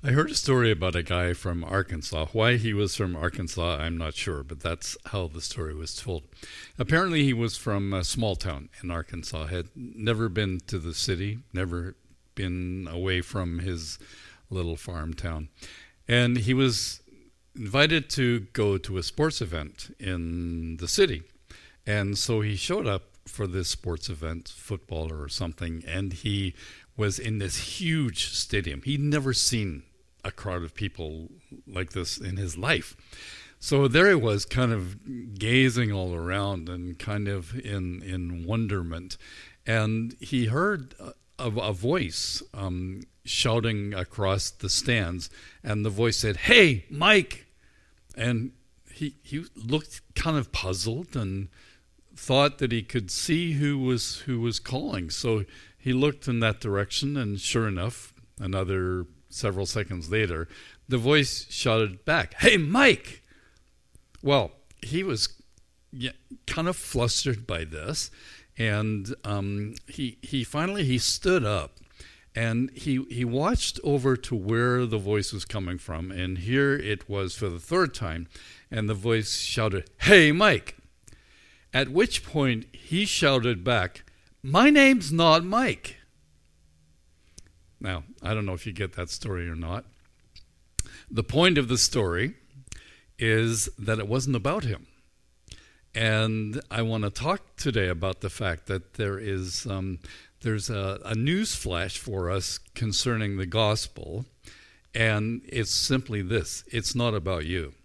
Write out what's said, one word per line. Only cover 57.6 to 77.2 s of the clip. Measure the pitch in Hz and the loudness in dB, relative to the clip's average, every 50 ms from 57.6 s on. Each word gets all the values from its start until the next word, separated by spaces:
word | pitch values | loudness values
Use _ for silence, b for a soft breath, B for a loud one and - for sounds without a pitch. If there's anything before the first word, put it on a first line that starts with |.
| 113 107 | 2 2
enough, | 98 90 87 113 123 - - - - - - _ _ - | 0 -2 -2 -4 -4 -8 -14 -18 -20 -20 -20 _ _ -8
another | 101 95 95 95 95 92 95 95 92 92 92 92 90 85 - - _ _ | -6 -2 0 0 0 0 0 0 0 0 0 -2 -4 -6 -10 -20 _ _
several | - - - 107 95 95 98 | -10 -4 -2 -2 -2 -2 -2
seconds | 90 - 110 104 87 98 90 80 80 | -2 -2 -4 -4 -4 -6 -8 -6 -2
later, | 95 110 110 92 85 80 82 - B B B B B B B - | 2 2 2 2 0 -4 -4 -8 B B B B B B B -2
the | 131 127 | -2 0
voice | 113 127 147 156 143 127 - - - - | 4 6 6 6 6 4 0 -6 -8 -8
shouted | - - - 127 113 110 110 104 92 95 _ | -8 -2 2 2 4 4 4 2 -2 -6 _
back, | - 151 165 107 82 - | 0 2 2 0 -2 -2
"Hey, | - - - 226 202 | -4 -2 0 0 0
Mike!" | 160 143 180 240 277 262 180 - - - - - b b b b b b b b b b _ _ _ _ _ - - _ _ - - | 0 0 2 4 4 4 4 2 -2 -16 -20 -20 b b b b b b b b b b _ _ _ _ _ -20 -20 _ _ -6 0
Well, | 135 143 135 107 85 - - _ _ - - | 4 4 4 4 2 -4 -14 _ _ -18 -14
he | - 110 131 170 190 | -10 -4 -2 -2 -2
was, | 190 135 107 - - - - - - - - - _ _ _ _ _ | 0 0 0 -2 -2 -4 -8 -20 -20 -20 -20 -20 _ _ _ _ _
yeah, | - 131 120 127 - - _ _ 262 - _ - | -12 -8 -8 -8 -8 -8 _ _ -20 -14 _ -6
kind | - - 160 175 | -4 -2 0 -2
of | 185 | -2
flustered | - - - - 131 120 120 - - - 139 123 104 117 | -2 -6 -4 0 0 2 2 0 0 0 0 -2 -2 -2
by | - - 85 80 | -6 -4 -4 -4
this, | 76 80 76 78 98 151 - - - B B B B B B B B B - | -6 -8 -8 -6 -4 -4 -4 -4 -6 B B B B B B B B B -2
and, | 117 110 104 104 107 107 107 104 95 101 131 - _ | 0 0 2 2 0 0 -2 -4 -4 -8 -10 -10 _
um, | 104 104 101 98 98 101 101 104 107 113 - - | -4 -4 -2 -2 -2 -4 -4 -4 -6 -8 -12 -16
he, | - - - 143 123 113 _ | -16 -8 -6 -6 -6 -6 _
he | - - - 135 117 | -12 -4 -2 -2 -2
finally, | - - 147 160 180 196 208 175 | -2 -2 -2 -2 0 0 0 0
he | 135 127 123 | 2 2 2
stood | - - - - - 190 185 180 127 | 2 2 0 2 2 4 4 4 4
up, | 104 104 92 76 71 _ - - B B B B B B B B B _ | 2 0 0 -2 -4 _ -20 -20 B B B B B B B B B _
and | 110 113 117 113 117 127 131 | -2 0 0 2 0 0 -2
he, | - - - 156 135 131 131 - | -4 -6 -2 0 0 0 0 -4
he | - 120 123 | -4 -2 -2
watched | 120 117 131 147 190 247 233 - - - - - | 0 0 2 2 2 2 2 0 0 -4 -2 0
over | - 143 139 123 135 131 123 | 2 2 4 4 4 2 2
to | - - 123 | 0 -2 -4
where | 113 92 101 113 117 120 123 123 123 123 | -2 0 2 2 4 4 4 4 4 2
the | 117 110 107 | 2 0 0
voice | 95 98 107 107 98 - | 2 2 2 2 2 0
was | - 101 85 | -4 -6 -8
coming | - - 107 95 87 90 87 | -6 -6 -4 -4 -4 -4 -6
from, | - - 85 80 85 90 | -6 -8 -6 -6 -6 -6
and | 95 87 90 90 92 87 | -4 -4 -2 -2 -2 -2
here | 85 104 127 135 139 139 135 | -2 0 2 4 4 4 2
it | 143 - 101 107 98 - - | 0 0 -2 -4 -4 -4 -6
was | 101 98 | -4 -2